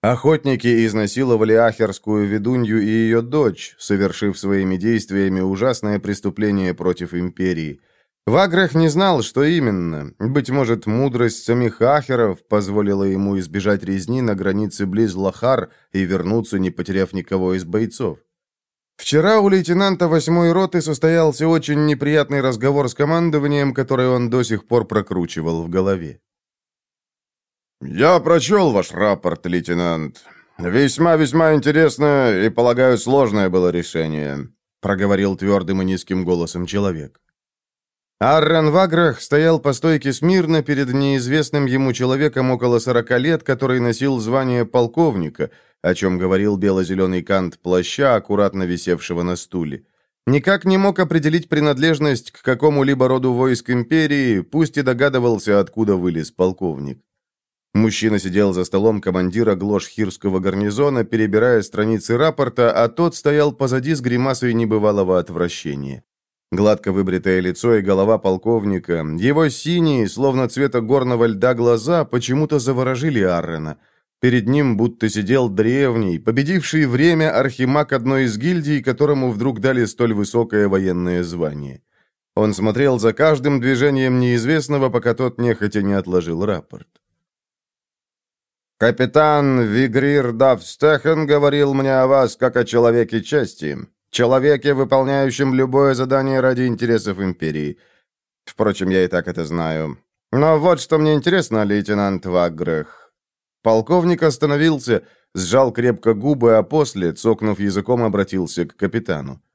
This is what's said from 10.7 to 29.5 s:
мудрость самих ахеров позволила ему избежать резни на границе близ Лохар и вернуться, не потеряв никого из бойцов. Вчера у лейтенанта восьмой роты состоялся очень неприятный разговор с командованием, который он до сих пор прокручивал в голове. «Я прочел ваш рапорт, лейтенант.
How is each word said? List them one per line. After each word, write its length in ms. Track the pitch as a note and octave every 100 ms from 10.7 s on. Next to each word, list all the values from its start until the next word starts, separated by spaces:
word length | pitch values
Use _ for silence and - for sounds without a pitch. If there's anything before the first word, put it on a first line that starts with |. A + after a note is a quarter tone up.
| A#2 -
мудрость 580 | A2+ C#3 A#2+ A#2+ A2+
самих 380 | - A#2+ A#2+ -
ахеров 600 | A#2 D3 C3 B2+ A2+ F2+ _
позволила 560 | G#2 G2 G2+ G2+ G2+
ему 340 | G2 F#2+ G2+ G2
избежать 460 | F2 F2+ G2 G2+
резни 380 | F2+ G2 F#2 B2+
на 120 | A#2+
границе 520 | G2+ F#2+ G2 G#2+ - G2+
близ 280 | G2 A2+
Лохар 540 | F#2 F#2+ - A#2+ C3 F#2 _ _
и 120 | G2
вернуться, 540 | F#2+ F#2+ F2 A2+ A2 G2
не 120 | F#2+
потеряв 420 | F2+ F2 F#2+ F#2+
никого 420 | F#2+ E2+ F#2+ F#2
из 100 | F#2
бойцов. 540 | E2+ F2 A2+ - A#2+ D2 _ _ _ _ _ _ _ _
Вчера 440 | - D3 F3 A3
у 80 | G3+
лейтенанта 600 | F#3+ E3+ F3 G3 F#3 F3
восьмой 440 | E3 D3+ E3+ E3+
роты 280 | E3+ F#3+ F3+
состоялся 680 | D#3 D3 D#3+ E3 D#3+ C3 D#3+
очень 380 | E3 - D3 D3+
неприятный 540 | C#3+ C#3+ D3+ C#3 C#3
разговор 480 | C3 A#2 B2+ C#3+ C3
с 60 |
командованием, 800 | - D3 E3 E3+ D3+ C#3+ D3 C#3
который 340 | C3 B2+ C3 B2+
он 220 | B2+ A#2+
до 140 | B2+
сих 220 | A#2 A2 -
пор 200 | A#2+ G#2+
прокручивал 760 | G#2+ F#2+ F#2 E2+ - D#2+ E2
в 60 | E2
голове. 520 | F2+ F#2+ F#2+ D#2+ - _ _ _ _ _ _ _ _ _ _ _ _ _ _ _ _
«Я 380 | C2+ E2+ D3 F3+
прочел 520 | D#3+ E3 B2 G#3 F3
ваш 200 | G#2 F2+
рапорт, 540 | E2 G#2 G2 F2 E2
лейтенант. 760 | F2+